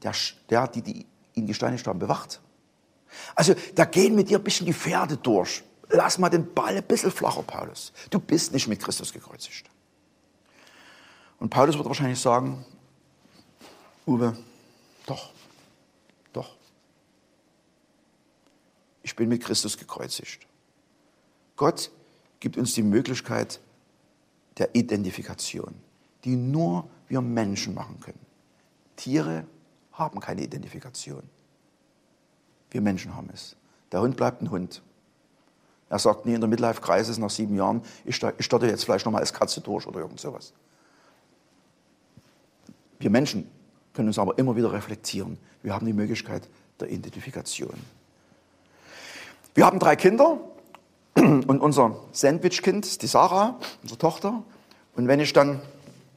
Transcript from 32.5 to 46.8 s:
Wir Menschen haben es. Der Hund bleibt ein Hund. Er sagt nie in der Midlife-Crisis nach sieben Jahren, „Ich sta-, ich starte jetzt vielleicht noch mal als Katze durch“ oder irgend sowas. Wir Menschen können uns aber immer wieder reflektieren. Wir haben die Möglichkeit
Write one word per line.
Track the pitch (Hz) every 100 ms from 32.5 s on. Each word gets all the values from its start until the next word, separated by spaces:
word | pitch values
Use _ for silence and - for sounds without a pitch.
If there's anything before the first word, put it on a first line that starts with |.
| _ _
Wir | -
Menschen | 101 92 90
haben | 90 92
es. | - - - _ _ _
Der | 90
Hund | 117 127
bleibt | 120 123
ein | 82
Hund. | 90 87 - _ _ _ _ _ _ _ _ _ _ -
Er | 101
sagt | 120 107
nie | 120
in | 117
der | 113
Midlife-Crisis | 117 117 110 - 87 110 113
nach | 104
sieben | - 107
Jahren, | 101 98 117 - - -
„Ich | -
sta-, | 113 -
ich | -
starte | 120 120
jetzt | 101
vielleicht | - 101
noch | 117
mal | 104
als | 78
Katze | - 107 -
durch“ | - 98 -
oder | 92
irgend | 80 -
sowas. | 143 123 - _ _ _ _ _ _ _ _ _ _ _ _ _ _ _ _ _ _ _ _ _ - - _ -
Wir | 104
Menschen | 113 147 101 - - _ _ _
können | - 107
uns | 107
aber | 95 -
immer | 131 117
wieder | 113
reflektieren. | 101 101 104 - 104 90 90 - _
Wir | -
haben | 98
die | 113
Möglichkeit | 104 104 110 - 101 - _ _ -